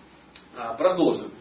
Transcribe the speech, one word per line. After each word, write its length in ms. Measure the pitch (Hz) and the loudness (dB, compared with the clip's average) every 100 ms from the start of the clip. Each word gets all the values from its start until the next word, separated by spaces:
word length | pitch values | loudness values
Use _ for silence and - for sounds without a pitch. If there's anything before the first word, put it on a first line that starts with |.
| - - - - - 120 | -20 -20 -20 -20 -18 -10
А, 160 | 117 | -8
продолжим. 560 | 117 175 185 147 - - - | 0 2 4 2 2 -6 -16